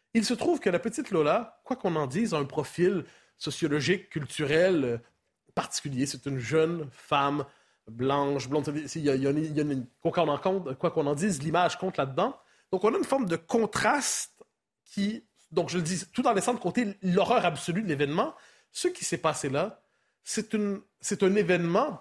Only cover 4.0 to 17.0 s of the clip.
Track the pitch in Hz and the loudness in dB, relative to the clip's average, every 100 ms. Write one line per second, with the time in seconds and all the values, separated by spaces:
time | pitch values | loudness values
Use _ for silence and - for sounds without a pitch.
4 | - 160 135 - 143 156 185 170 123 117 | -2 -10 -8 -4 0 4 4 4 0 -2
5 | - _ _ _ _ - - - 147 127 | -8 _ _ _ _ -6 -4 -6 -6 -4
6 | 139 127 139 135 110 160 160 170 139 - | -4 -4 -6 -6 0 2 2 0 -8 -12
7 | - 143 139 147 - _ _ _ - 117 | -2 2 2 0 -4 _ _ _ -16 -4
8 | 131 143 139 139 123 147 147 147 143 170 | 0 2 2 -2 -2 -2 -2 -6 -6 -2
9 | 143 131 139 151 156 151 147 135 123 _ | 0 2 2 0 0 -2 0 -2 -6 _
10 | 165 175 156 139 190 196 156 131 170 160 | -2 2 0 0 0 -2 -4 -2 -2 0
11 | 143 143 208 147 156 165 175 - 185 - | 0 0 0 -2 0 2 2 0 -4 -2
12 | 135 135 226 - _ _ - 185 214 370 | -2 0 -2 -2 _ _ -6 0 2 2
13 | 302 269 196 165 - 233 214 - 214 285 | 0 0 0 -2 0 0 0 0 2 2
14 | - - - _ - _ _ _ _ - | 0 -4 -8 _ -20 _ _ _ _ -4
15 | 202 226 _ _ _ 160 151 180 160 185 | -2 -4 _ _ _ -2 0 -2 -2 -4
16 | - - 262 202 240 247 180 247 208 - | -4 0 2 4 2 -2 -2 0 -2 -2